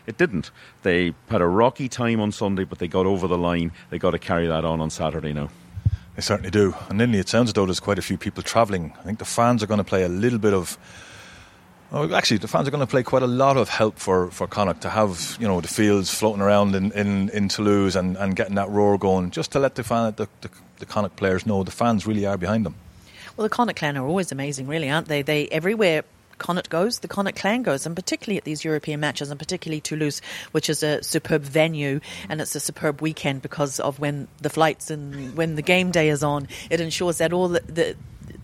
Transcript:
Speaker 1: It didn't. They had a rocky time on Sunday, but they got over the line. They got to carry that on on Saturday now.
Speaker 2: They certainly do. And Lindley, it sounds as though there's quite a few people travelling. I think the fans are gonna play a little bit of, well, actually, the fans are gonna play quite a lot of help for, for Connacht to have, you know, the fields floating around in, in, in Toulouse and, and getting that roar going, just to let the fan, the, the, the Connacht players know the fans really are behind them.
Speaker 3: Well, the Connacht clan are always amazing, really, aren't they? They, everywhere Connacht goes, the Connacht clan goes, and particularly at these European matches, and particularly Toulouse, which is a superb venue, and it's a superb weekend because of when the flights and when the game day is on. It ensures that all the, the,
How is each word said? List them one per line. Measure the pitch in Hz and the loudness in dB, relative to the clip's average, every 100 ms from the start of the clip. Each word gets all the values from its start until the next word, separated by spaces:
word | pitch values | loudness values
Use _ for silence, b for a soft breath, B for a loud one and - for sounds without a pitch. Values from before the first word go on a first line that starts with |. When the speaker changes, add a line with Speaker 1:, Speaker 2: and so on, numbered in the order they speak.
| - | -8
Speaker 1:
It | 107 | 0
didn't. | 170 87 - - B B | 0 0 -6 -14 B B
They | 98 87 87 - - | 2 2 2 -2 -2
had | 107 | 2
a | 87 | 4
rocky | 98 123 - 127 | 4 4 2 -6
time | - 117 110 | -2 0 0
on | 104 | 0
Sunday, | - 101 95 | -2 -2 -2
but | 92 82 | -4 -4
they | 87 | -2
got | 95 95 | 2 2
over | 95 87 | 2 0
the | 87 | 2
line. | 87 87 85 - B | 2 2 -2 -6 B
They | 87 | -2
got | 92 | 0
to | 82 | 0
carry | - 85 85 | 0 0 2
that | 80 | 0
on | 82 80 | 0 0
on | 78 | -2
Saturday | - 78 78 76 | -2 -4 -2 -4
now. | 73 71 - B B B B B | -4 -6 -10 B B B B B
Speaker 2:
They | - | -8
certainly | - 101 95 | -2 -2 2
do. | 104 98 - - | 4 4 2 -4
And | 101 | 2
Lindley, | 120 101 | 2 2
it | - | 2
sounds | 117 120 | 2 4
as | |
though | 101 | 2
there's | 95 87 | 2 0
quite | - 92 | 0 -2
a | |
few | - 92 | -2 -4
people | 101 - | -4 -6
travelling. | - 113 107 95 78 - | 0 2 2 0 -6 -10
I | |
think | 90 110 | -8 -8
the | |
fans | - - 120 120 | -4 2 4 4
are | 104 | 2
gonna | 104 | 0
play | 92 98 | 2 2
a | 90 | 2
little | 90 120 117 | 2 0 2
bit | 104 | 2
of, | 98 85 - B B B B B B B B B - - | 2 0 -10 B B B B B B B B B -20 -8
well, | 147 165 | -4 0
actually, | 185 - 208 | 2 2 2
the | 214 | 0
fans | 165 139 | 0 0
are | |
gonna | 147 127 | 0 0
play | 131 | 0
quite | 117 131 | 2 2
a | 127 | 2
lot | 123 135 135 | 4 4 4
of | 101 | 2
help | - 107 - | 2 0 0
for, | 98 92 90 | 2 2 2
for | - 90 | -4 -6
Connacht | 107 95 85 | 0 0 0
to | 90 | -2
have, | 107 104 85 - - | 2 2 0 -8 -4
you | 110 | 0
know, | 90 | 0
the | 78 | 0
fields | - 107 101 90 | 2 4 4 2
floating | - 107 101 | 0 0 4
around | 101 104 101 95 | 4 6 6 2
in, | 98 | 0
in, | 104 101 98 98 | 0 0 0 0
in | 104 98 | 0 -2
Toulouse | - 104 101 95 92 | 2 4 4 4 2
and, | 92 92 | 0 -2
and | 98 95 | -2 -2
getting | 98 | -2
that | 98 98 | -2 0
roar | 104 104 101 | 2 4 4
going, | 98 92 90 | 2 2 0
just | 160 151 | -4 -2
to | 143 | 0
let | 135 | 0
the | - | 0
fan, | 117 117 110 104 | -2 0 0 -4
the, | 104 - | -8 -10
the, | - - - - | -18 -18 -20 -18
the | - | -6
Connacht | 107 98 - | -4 -4 0
players | 98 92 110 | 0 0 0
know | 98 | 0
the | 90 | -2
fans | - 117 107 104 | 0 2 2 0
really | 107 98 | -2 0
are | 98 | -2
behind | 87 113 | 0 0
them. | 98 - - B B B B - | -2 -6 -20 B B B B -4
Speaker 3:
Well, | |
the | 214 | -4
Connacht | - 220 - | 0 -2 0
clan | 151 143 | -2 -2
are | 131 | -2
always | 190 175 | -2 -2
amazing, | 135 139 135 131 | -4 -6 -6 -4
really, | 160 135 | -4 0
aren't | 156 - | 0 0
they? | 143 | -2
They, | 139 151 147 | 0 0 0
everywhere | 160 180 220 185 156 - _ _ - | 0 0 2 4 2 -2 _ _ -12
Connacht | - 175 - | -4 -4 -2
goes, | 165 220 - | -2 0 -2
the | - | -8
Connacht | 196 196 - | -4 -4 -2
clan | 196 247 | -2 0
goes, | 208 139 160 | 0 -2 -4
and | |
particularly | 170 - 320 - 190 | -6 -6 -6 -4 -6
at | |
these | - 151 | -4 -6
European | 160 151 - 147 | -2 -2 -2 -2
matches, | 147 131 143 | -2 -2 -8
and | 143 | -8
particularly | 160 180 165 156 | -8 -8 -6 -6
Toulouse, | - 151 147 - B B B | -4 -2 -2 -2 B B B
which | 156 - | -2 0
is | 147 | 0
a | 151 147 | 0 0
superb | - 156 - 156 | 0 -2 0 -2
venue, | 139 156 165 151 143 139 B B B | 2 2 2 2 -2 -2 B B B
and | 156 | -6
it's | - 143 | -4 -6
a | |
superb | - - 156 143 | -6 -2 -2 -2
weekend | 156 156 147 135 | -4 -2 -4 -4
because | 139 - 143 - | -6 -4 -4 -2
of | 139 135 | -4 -2
when | 147 143 - - | -4 -4 -8 -6
the | 143 | -4
flights | 156 160 - - | 2 2 0 -8
and | 151 143 139 131 151 | -10 -10 -12 -8 -2
when | 165 | -2
the | 151 | -2
game | 147 180 180 | 2 4 4
day | 175 156 | 4 4
is | 143 | 4
on. | 147 143 139 B B | 0 0 -4 B B
It | 165 | -2
ensures | 160 - 180 160 | -2 -2 -2 0
that | 160 | 0
all | 175 180 | 2 2
the, | 170 | 0
the, | - 165 - - - - - - | -2 -2 -2 -4 -14 -18 -18 -16